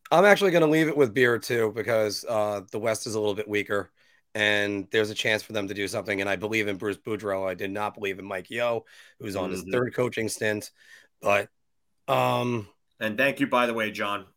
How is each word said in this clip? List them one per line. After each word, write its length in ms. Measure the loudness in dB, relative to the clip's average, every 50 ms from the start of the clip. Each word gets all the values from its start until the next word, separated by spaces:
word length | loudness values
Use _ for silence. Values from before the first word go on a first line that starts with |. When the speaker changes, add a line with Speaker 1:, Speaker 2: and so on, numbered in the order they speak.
| _ 2
Speaker 1:
I'm 120 | 4 6 8
actually 280 | 8 6 6 6 4
gonna 160 | 4 6 6 6
leave 200 | 6 4 4 4
it 80 | 4
with 180 | 4 4 4 4
beer 240 | 4 4 4 2 0
too, 320 | -2 -2 0 0 0 0 -2
because, 480 | -4 -2 0 2 2 2 0 -2 -4 -6 -2
uh, 320 | -2 0 0 0 -2 -4 -8 -8
the 80 | -8 -4
West 280 | -2 -2 -2 -2 -4 -4
is 80 | -4
a 40 | 0
little 160 | 0 0 0
bit 120 | -2 -4 -2
weaker, 440 | -2 -2 -2 0 -2 -4 -4 -6 _ _ _ _ _ _ _ _ -2
and 520 | 2 2 4 4 4 2 0 -2 -4 -4 0
there's 180 | 0 0 0 0
a 60 | -2
chance 280 | -2 0 0 0 0 -2
for 80 | -4
them 160 | -6 -6 -6 -4
to 60 | -4
do 140 | -6 -6 -4
something. 320 | -4 -6 -4 -2 -2 -2
And 80 | 0 0
I 80 | -2 -2
believe 320 | -2 -2 0 0 0 0
in 80 | -2 -4
Bruce 200 | -4 -4 -6 -6
Boudreau. 480 | _ -6 -6 -6 -4 -4 -4 -2 -2 -4
I 60 | -4
did 160 | -4 -6 -6
not 220 | -6 -4 -6 -6 -6
believe 240 | -6 -6 -6 -6 -6
in 60 | -8
Mike 240 | -8 -8 -8 -8 -8
Yeo, 360 | -6 -4 -2 -2 -2 -4 -6 -10 -16 -20 -20 -20 _ _
who's 160 | -10 -8 -6
on 160 | -4 -4 -4
his 120 | -6 -6 -6
Speaker 2:
Mm-hmm. 80 | -4
Speaker 1:
third 220 | -2 -2 -2 -2 -2
coaching 360 | -2 -4 -2 -2 -4 -4 -4
stint. 420 | -4 -4 -2 -2 -2 -2 -6 -10 -16 _ _ -20 -20 -20 -20 _ _ _
But, 280 | 0 2 2 2 0 -2 _ _ _ _ _ _ _ _ _ _ _ 0
um, 640 | 0 2 2 2 2 0 0 -2 -2 -4 -6 -10 _ _ _ _ _ _
Speaker 2:
And 160 | -6 -4 0 2
thank 240 | 2 2 2 0
you, 60 | 0 0
by 180 | 2 2 2 2
the 60 | 0
way, 180 | -2 -2 -4
John. 360 | -2 -4 -4 -4 -4 -6 -8 -12 _